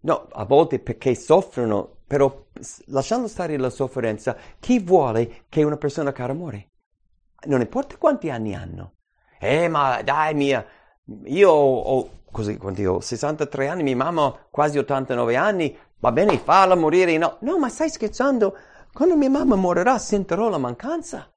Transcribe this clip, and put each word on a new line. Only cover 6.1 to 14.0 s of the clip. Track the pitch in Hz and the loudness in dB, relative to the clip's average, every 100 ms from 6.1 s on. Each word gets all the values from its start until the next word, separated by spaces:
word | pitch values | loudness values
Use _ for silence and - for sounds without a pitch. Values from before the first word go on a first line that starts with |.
cara | 135 123 | -4 -8
muore? | 143 170 104 - _ _ _ _ _ _ _ - | -8 -8 -14 -16 _ _ _ _ _ _ _ -2
Non | 135 | 0
importa | 120 247 277 - | 0 -4 -8 0
quanti | - 277 165 | 0 0 -4
anni | 120 110 | -6 -6
hanno. | 92 87 90 90 _ _ _ _ _ | -8 -12 -14 -16 _ _ _ _ _
"Eh, | 101 147 170 | -2 0 2
ma | 156 139 117 | 2 0 0
dai, | 107 147 156 | -2 0 0
mia, | 147 139 127 - _ _ _ - 110 | 0 0 0 -4 _ _ _ -20 -18
io | - 151 196 | -6 4 6
ho, | 156 143 127 | 6 4 2
ho", | - 131 - - _ | 0 -2 -2 -12 _
così, | - 104 104 | -6 -6 -6
quanti | 95 95 98 | -8 -4 0
ho? | 92 | 0
Sessantatré | - 117 143 151 147 139 135 | -2 -6 -4 -4 -6 -4 -4
anni, | 180 | -2
mia | 143 | -2
mamma | 123 | 0